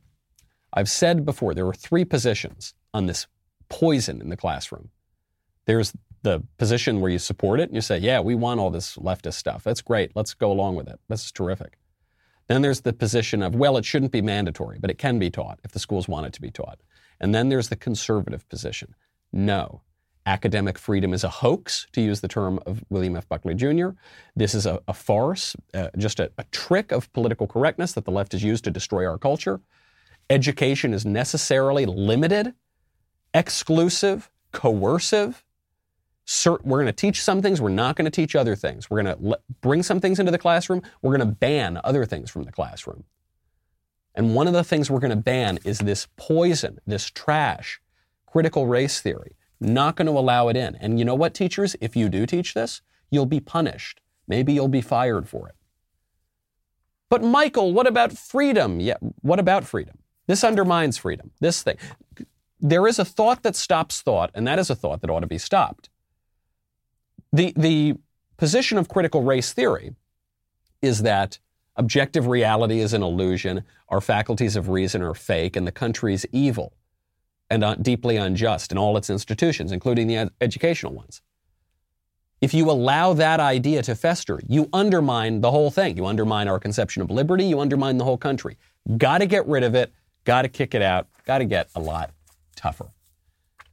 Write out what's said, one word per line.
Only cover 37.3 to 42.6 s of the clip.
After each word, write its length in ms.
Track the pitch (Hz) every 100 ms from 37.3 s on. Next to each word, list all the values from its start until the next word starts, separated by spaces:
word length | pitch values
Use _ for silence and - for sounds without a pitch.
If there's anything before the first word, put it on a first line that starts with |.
| 190
things. 180 | 196 175
We're 80 | 107
not 280 | 95 123 156
gonna 140 | 160
teach 260 | - 156 151
other 180 | 117
things. 340 | 98 67 - -
We're 140 | 107
gonna 140 | 98 73
le-, 200 | 101 - - -
bring 220 | 127 156
some 180 | 180 196
things 200 | 190 190
into 120 | 185
the 60 | 151
classroom. 440 | 175 170 175 180 - -
We're 100 | 131 135
gonna 160 | 110
ban 480 | 101 123 147 92 87
other 220 | - 110
things 260 | 110 78 62
from 140 | 80
the 80 | 62
classroom. 520 | -